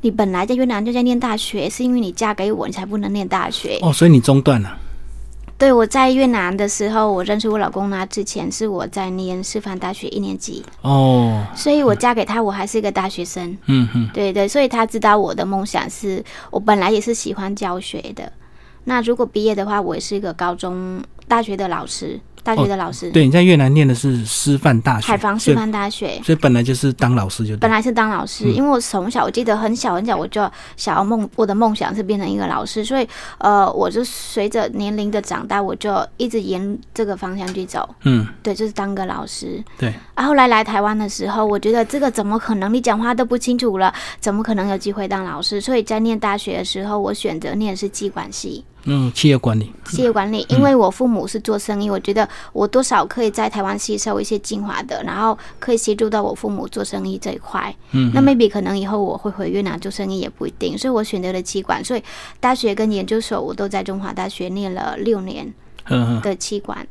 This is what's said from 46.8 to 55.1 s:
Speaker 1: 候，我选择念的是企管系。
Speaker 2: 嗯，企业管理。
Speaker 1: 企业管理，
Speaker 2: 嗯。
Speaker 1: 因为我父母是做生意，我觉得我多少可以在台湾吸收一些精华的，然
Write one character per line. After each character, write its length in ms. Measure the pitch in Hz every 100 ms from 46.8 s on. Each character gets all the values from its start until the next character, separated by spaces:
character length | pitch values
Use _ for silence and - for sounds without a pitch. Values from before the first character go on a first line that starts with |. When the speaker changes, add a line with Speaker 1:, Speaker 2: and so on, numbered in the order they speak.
| 196
Speaker 1:
候， 100 | 208
我 160 | 196
选 240 | 214 - 165
择 160 | - 208
念 180 | 214
的 20 | 190
是 140 | 202
企 200 | - 202
管 220 | 190 147
系。 320 | - - - - - -
Speaker 2:
嗯， 220 | 139 127
企 140 | - 151
业 100 | 135
管 220 | 127 110
理。 100 | 107 -
Speaker 1:
企 180 | - -
业 80 | 247
管 220 | 214 196
理， 140 | 214 -
Speaker 2:
嗯。 60 | 240
Speaker 1:
因 80 |
为 100 | 277
我 160 | 262 190
父 160 | 202 254
母 220 | 214 190
是 100 | 220
做 180 | 214 208
生 240 | - 208
意， 60 | 208
我 100 | 190
觉 140 | 190
得 140 | 202 214 - -
我 120 | - 202
多 160 | 247
少 240 | 262 208 151
可 160 | -
以 80 | 226
在 200 | 214 220
台 120 | 214
湾 160 | 196 202
吸 200 | - 208
收 240 | 220 208
一 20 |
些 160 | 208 214
精 240 | - 208
华 180 | 208 -
的， 200 | 170 -
然 180 | 175